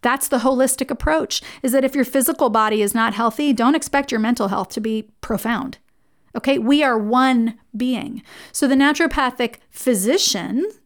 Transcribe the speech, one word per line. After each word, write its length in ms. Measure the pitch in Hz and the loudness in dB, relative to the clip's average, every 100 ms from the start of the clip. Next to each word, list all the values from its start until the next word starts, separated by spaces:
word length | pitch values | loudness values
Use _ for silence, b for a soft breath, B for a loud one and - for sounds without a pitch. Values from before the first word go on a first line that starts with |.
That's 240 | 247 269 - | -2 -2 -2
the 120 | 254 | 0
holistic 520 | 254 262 262 - 262 | 2 2 2 0 -6
approach, 520 | 262 - 311 - - B B | -4 0 0 -2 -6 B B
is 100 | 262 | 0
that 120 | 269 | 2
if 100 | 262 | 2
your 100 | 277 | 0
physical 460 | 247 269 254 - 262 | 0 0 0 0 2
body 320 | 220 214 214 | 2 2 2
is 120 | 202 | 0
not 200 | 233 226 | 0 -2
healthy, 380 | 196 233 220 294 | 0 -2 0 0
don't 240 | 240 240 311 | 2 2 2
expect 340 | - 277 277 | 0 -2 -2
your 100 | 233 | -2
mental 280 | 220 240 196 | 0 0 -2
health 220 | 190 185 | -2 -4
to 100 | - | -6
be 280 | 220 220 - _ | -4 -4 -6 _
profound. 580 | - 214 220 240 - - _ _ _ _ _ 247 | -6 -4 -2 -4 -6 -12 _ _ _ _ _ -6
Okay, 220 | - 277 | -2 0
we 240 | 226 294 | 2 2
are 160 | 277 226 | 2 0
one 580 | 208 247 262 247 226 226 _ 208 | 2 2 4 2 0 -4 _ -6
being. 460 | 254 240 - - B B B | -4 -2 -6 -12 B B B
So 160 | - 269 | -2 2
the 80 | |
naturopathic 840 | 269 277 302 330 - 262 254 240 - _ | 4 4 4 0 2 -2 -2 -6 -6 _
physician 960 | - 262 214 196 370 - 190 - 220 403 - | -4 0 0 2 2 0 -2 -4 -4 -4 -8